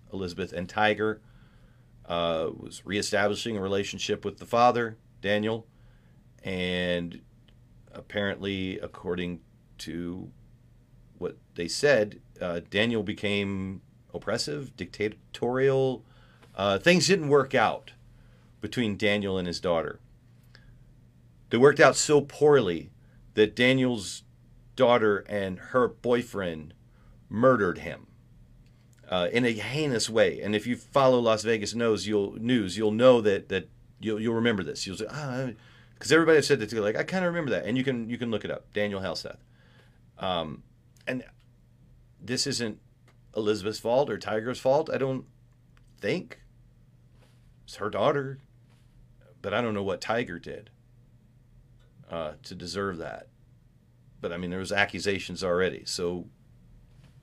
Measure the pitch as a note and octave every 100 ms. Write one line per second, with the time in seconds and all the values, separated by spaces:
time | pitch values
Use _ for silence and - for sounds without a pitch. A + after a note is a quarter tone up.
0 | - F#2+ F2+ F2 F2 E2+ F2+ A2 G#2+ G2+
1 | G#2+ G#2+ - - - - - - _ -
2 | - E2+ E2+ D#2+ D#2 - - - - G2+
3 | F#2+ G2+ G#2 G2+ A#2 G#2+ F#2+ G2 G2 G2
4 | - G2+ G2+ G2 - A#2 B2 A#2+ A2+ A2
5 | - - G2 G#2 A2 A2+ - _ - -
6 | - - _ - - F#2 F2+ F2+ F2 F2
7 | F2 - - - - - _ - - -
8 | - G#2 G2+ - G2 F#2+ F#2 F#2+ F2+ -
9 | F2+ F2+ F2 E2+ _ _ _ - - E2
10 | F2 F#2 F#2 - - - - - _ -
11 | - - - - _ - E2+ - D3 B2
12 | G#2 - - - F2+ F2 - G2+ A#2 A2+
13 | G2 G#2+ G2+ G2+ G2 F#2+ F#2+ F#2 _ _
14 | _ F2 - A#2+ - D3 C3 - F2 -
15 | G#2 - - - A#2+ C3 C3+ C3+ C3 B2
16 | - - - - - - G2+ G2 F3 F3+
17 | E3 F#3+ D3 C#3+ - B2+ G2+ C#2+ - -
18 | - - - - - - G#2+ B2+ A2 G2
19 | G#2 G#2 G2 F#2+ F2 E2+ F2+ E2 D2+ -
20 | - - _ - - - - - - -
21 | - _ - - - A#2 C#3 C3+ C#3 A#2+
22 | - D3 C#3+ - D3 C#3 F#2+ E2 D2 -
23 | - - - G#2 G#2 - B2 C3 B2+ A2+
24 | F2+ - - - - - - - B2 A#2+
25 | A2 G2 - G2+ F#2+ F#2 - B2+ A2+ -
26 | A#2+ B2 A#2+ G2 F2+ D#2 D#2 - - -
27 | - - - G#2 C3 A#2+ F#2 D#2 E2 A1
28 | - - - - - - - - _ _
29 | - F2+ F2 A#2+ B2 G#2+ G#2 C#3+ D3 A2+
30 | A2+ A2 F#2+ B1 G2+ G#2 A#2+ A#2+ - C#3+
31 | C3 B2 A2+ G#2+ G#2+ A2+ G2+ A2+ A#2 G2+
32 | F#2+ G#2 G2 G#2+ A#2 B2 F#2 F#2+ G#2+ G#2+
33 | B2+ A#2+ G#2 G2 - F#2+ - - - -
34 | G#2+ G#2+ A2+ A2+ A#2 G2+ D#2 - F#2+ F2+
35 | A2 C#3+ C#3 B2+ C3 G#2 - - - -
36 | G#2 D#3+ E3 D#3 C3 C3+ G#2 A2+ G2+ A2+
37 | D3+ F#3 F3 E3+ C#3 F2+ G2 B2+ C3+ A#2+
38 | A2+ A#2+ A#2+ G#2 - C#2+ - G#2 G#2 G2
39 | F#2 D#2+ - - - _ - - - _
40 | _ - F#2+ F2 D#2+ B1+ - _ _ _
41 | - C3 - _ _ _ _ _ - -
42 | - _ - B2 C#3+ B2 A2+ - _ _
43 | _ _ _ A2 G#2+ G#2+ G2+ G#2 A2+ B2+
44 | C#3+ F#2+ G2 A2 A#2 B2 C3 C#3+ D#3 -
45 | C3+ C3 - _ - _ _ - - -
46 | G2+ F3 - - - - - _ _ _
47 | _ - - _ - - - - G#2 G2
48 | B2 C#3+ C3+ C3+ - _ _ _ - -
49 | - - - - G2+ G#2+ A#2 G2+ G2 F2
50 | - A#2 F2+ F2 - - - - _ -
51 | - - _ _ - - - - - -
52 | - E2+ D#2 D2+ - F2+ F2 F#2+ G2 E2
53 | C#2 G#1+ - _ - - _ _ _ _
54 | - - F#2+ E2+ F2+ F#2 F#2+ G2+ G2+ F#2
55 | G2+ F#2+ - E2 F#2 F2 F#2 C2 - -
56 | F2 F2+ - _ _ - - - - -
57 | - -